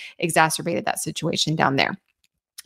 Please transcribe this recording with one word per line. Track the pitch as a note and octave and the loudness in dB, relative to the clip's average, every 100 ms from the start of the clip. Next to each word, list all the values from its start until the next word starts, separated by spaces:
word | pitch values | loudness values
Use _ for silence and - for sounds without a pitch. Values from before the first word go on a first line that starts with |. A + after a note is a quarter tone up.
| - - | -18 -6
exacerbated | E3+ E3+ D#3+ - E3+ - - | 0 4 4 2 -4 -4 -4
that | - | -4
situation | - - E3+ - - | -6 -4 -4 -2 -2
down | D#3 D3 C3+ | 2 2 4
there. | D#2 - _ _ _ _ _ - | 0 -2 _ _ _ _ _ -18